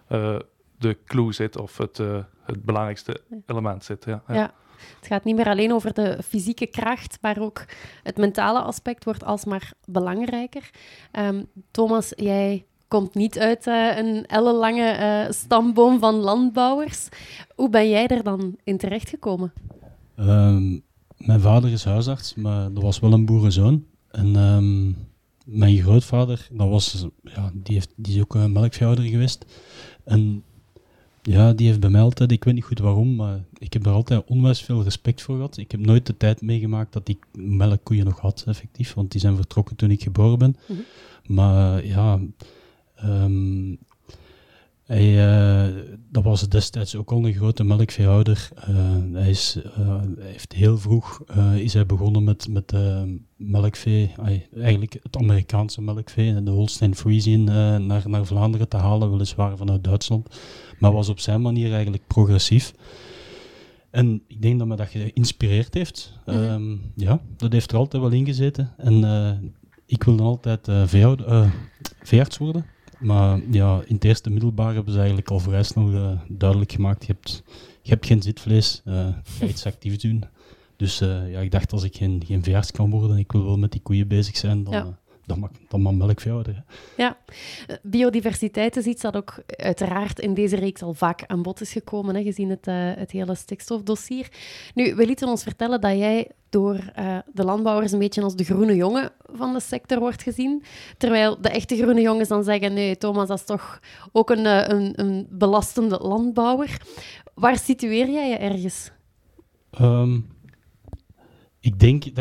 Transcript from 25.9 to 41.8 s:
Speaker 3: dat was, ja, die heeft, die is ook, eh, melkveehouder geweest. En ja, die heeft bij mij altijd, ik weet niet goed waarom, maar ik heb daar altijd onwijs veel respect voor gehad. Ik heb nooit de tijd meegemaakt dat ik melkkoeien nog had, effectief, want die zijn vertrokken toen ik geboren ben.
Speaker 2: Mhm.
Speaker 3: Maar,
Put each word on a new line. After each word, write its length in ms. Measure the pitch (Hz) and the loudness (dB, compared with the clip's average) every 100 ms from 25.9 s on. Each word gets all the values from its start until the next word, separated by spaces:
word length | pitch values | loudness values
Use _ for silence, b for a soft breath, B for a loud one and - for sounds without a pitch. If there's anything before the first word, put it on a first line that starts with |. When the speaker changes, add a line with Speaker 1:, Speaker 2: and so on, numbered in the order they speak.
| 113 - 123 123 120 - | 4 4 0 0 -4 -8
Speaker 3:
dat 160 | 117 98 | -2 0
was, 380 | 104 98 95 87 - | 2 0 -4 -10 -12
ja, 280 | - - 98 | -14 -8 -8
die 200 | 92 95 | -8 -4
heeft, 180 | 104 90 - | -2 -4 -8
die 180 | 107 | -4
is 60 | 101 | 0
ook, 120 | 104 | 0
eh, 100 | 110 | 2
melkveehouder 600 | 104 101 117 - 117 123 | 2 2 2 2 2 2
geweest. 400 | 117 117 127 - - B B B B B | 0 0 0 -2 -12 B B B B B
En 380 | - 107 107 104 - _ _ _ b b b b | 0 2 2 -2 -8 _ _ _ b b b b
ja, 300 | - 92 113 | 2 6 6
die 140 | 113 117 | 6 4
heeft 140 | 107 | 4
bij 100 | 98 | 4
mij 100 | 104 | 6
altijd, 320 | 117 123 123 | 4 4 2
ik 120 | 117 | 2
weet 100 | 123 | 2
niet 100 | 120 | -2
goed 140 | - 110 | -2 -2
waarom, 360 | 101 101 120 120 | 0 2 2 0
maar 280 | 104 98 92 - | -4 -6 -10 -14
ik 140 | 110 | -8
heb 100 | 117 | -2
daar 120 | 101 | 2
altijd 300 | 101 117 113 | 2 2 0
onwijs 380 | - 127 127 123 | 0 2 4 2
veel 200 | - 120 | 0 -2
respect 400 | 101 - - 120 | -2 -2 -2 -4
voor 120 | - 131 | -4 -6
gehad. 200 | 139 - | -6 -10
Ik 140 | - | -10
heb 100 | 107 | -2
nooit 260 | 107 117 120 | 4 4 4
de 100 | 110 | 0
tijd 260 | 107 110 | 0 2
meegemaakt 500 | 110 117 110 110 110 | 0 -2 -2 -2 -4
dat 160 | 113 98 | -6 -6
ik 180 | 98 _ | -8 _
melkkoeien 720 | - 95 98 101 104 - 107 | -12 -4 2 2 2 0 0
nog 160 | 98 90 | 2 0
had, 240 | 98 - - | -2 -4 -4
effectief, 480 | 107 - - 123 | -6 -8 -8 -8
want 160 | - 98 | -4 -4
die 80 | 101 | 0
zijn 160 | 98 95 | 2 2
vertrokken 400 | 95 - 104 113 | 0 -2 -4 0
toen 140 | 104 | 0
ik 120 | 101 | 2
geboren 360 | - 95 110 120 | 0 2 4 6
ben. 180 | 131 131 B | 4 2 B
Speaker 2:
Mhm. 120 | 185 233 B B B - | -12 -12 B B B -2
Speaker 3:
Maar, 500 | 95 98 95 95 95 | 2 4 4 4 2